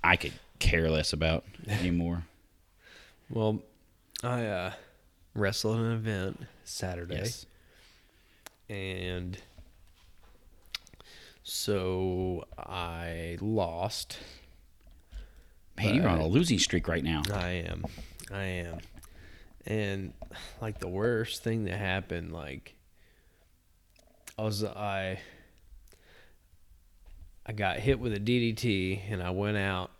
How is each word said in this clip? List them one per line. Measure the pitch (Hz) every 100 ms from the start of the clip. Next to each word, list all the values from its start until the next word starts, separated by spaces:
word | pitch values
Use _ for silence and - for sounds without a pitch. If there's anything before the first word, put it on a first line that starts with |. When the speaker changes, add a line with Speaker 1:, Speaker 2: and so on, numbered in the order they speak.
| 87
Speaker 1:
I | 92
could | 78 - - -
care | - 85 80
less | 78 78
about | 76 80 82 - -
Speaker 2:
<laughs> | -
Speaker 1:
anymore. | 101 90 87 85 87 80 - - _ _ _ - - - - -
Speaker 2:
Well, | 110 107 107 - _ _ _ _ -
I, | 123 123 113
uh, | 95 90 - - - _ _ - -
wrestled | 98 101 110 113
an | 113
event | 113 110 101 95 - 131 -
Saturday. | - - 92 87 87 90
Speaker 1:
Yes. | 104 - - - - - - - _ _ _ _ - _ -
Speaker 2:
And | 101 95 92 90 90 90 92 - - - - - - - - - - - - - - - - - - - -
so | - - - 101 92 92 92 90 92 87 - -
I | - 90 85 85 85 82 82 85
lost. | 101 110 87 82 98 - - - - - - - - - - - - - - - - - - -
Speaker 1:
Man, | 101 127
you're | 175
on | 85
Speaker 2:
But | 78
Speaker 1:
a |
losing | 113 170 104
streak | - 90 -
right | 82
now. | 80 78 78
Speaker 2:
I | 101 90
am. | 90 85 85 87 - - - -
I | 98
am. | 95 90 85 82 - - - - - - - - -
And, | 110 101 98 95 - - - - -
like, | 110 104
the | 90
worst | 92 113 117 113 -
thing | 117 113 101
that | 95
happened, | 95 95 95 87 85
like, | 82 76 69 - - _ _ - _ _ _ _ _ _ _ _ _ - - - -
I |
was, | 110 101
I, | 104 - 104 98 95 92 - - - - - - - - - - - - _ - - - - - - - - - -
I |
got | 107 95 82
hit | 120 127
with | 120
a | 101
D | 104 123
D | 117
T | 110 123 98 92 95 95
and | 98
I | 90
went | 90 104 104
out | 98 95 90 -